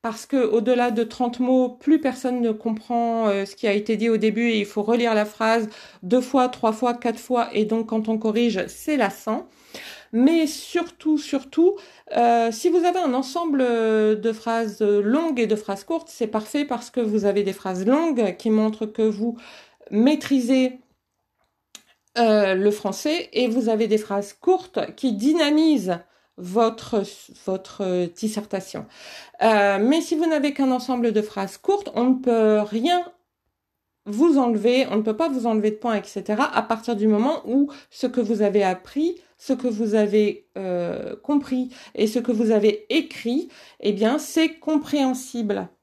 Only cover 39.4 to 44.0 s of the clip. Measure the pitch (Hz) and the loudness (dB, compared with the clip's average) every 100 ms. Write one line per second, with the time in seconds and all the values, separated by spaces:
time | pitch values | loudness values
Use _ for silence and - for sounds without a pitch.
39.4 | - 254 247 214 220 214 208 208 208 - | -6 -2 -2 -2 0 2 2 2 2 -2
40.4 | _ 190 190 180 175 175 - - - 285 | _ -10 -4 -4 -4 -6 -10 -10 0 0
41.4 | 277 254 254 - - - 214 240 240 214 | 0 -4 -4 -10 -14 -2 0 0 -2 0
42.4 | 220 220 214 208 - 294 - - 226 262 | 4 4 4 0 -2 -2 -2 -8 -4 -4
43.4 | 359 - - _ - 190 | -4 -16 -20 _ -2 0